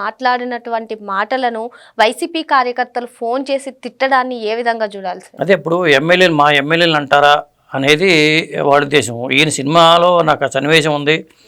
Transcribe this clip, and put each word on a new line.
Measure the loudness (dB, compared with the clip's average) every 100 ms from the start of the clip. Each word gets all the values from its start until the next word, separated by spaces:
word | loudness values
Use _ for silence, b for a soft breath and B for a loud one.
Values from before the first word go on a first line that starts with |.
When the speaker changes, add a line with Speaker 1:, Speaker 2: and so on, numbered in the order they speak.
Speaker 1:
మాట్లాడినటువంటి | -8 -4 -2 -2 -4 -8 -6 -8 -8 -12 -6
మాటలను | -4 -4 -2 -4 -4 -10 b b -2
వైసీపీ | 0 -2 -6 -6 -2
కార్యకర్తలు | 0 0 -4 -6 -6 -10 -8
ఫోన్ | -6 -4 -4
చేసి | -6 -6 -14
తిట్టడాన్ని | -12 -4 0 0 0 -4 -6
ఏ | -4
విధంగా | -4 -4 -6
చూడాలి | -8 -10 -10 -12
సార్? | -8
Speaker 2:
అదే | -6 -6
ఇప్పుడు | -4 -2 0 0
ఎమ్మెల్యేలు | 2 2 2 4
మా | 2 2
ఎమ్మెల్యేలు | 0 0 2 0
అంటారా | 2 4 4 4 0 _ _ -2
అనేది | 2 2 4 4 2 2 -2 -2 0
వాళ్ళ | 0 2
ఉద్దేశం. | 0 0 -6 -2 0
ఈయన | 0 -2
సినిమాలో | 0 4 6 6 4 4 2
నాకు | 0 0
ఆ | -2
సన్నివేశం | 2 2 2 -2
ఉంది, | 0 -2 -4 b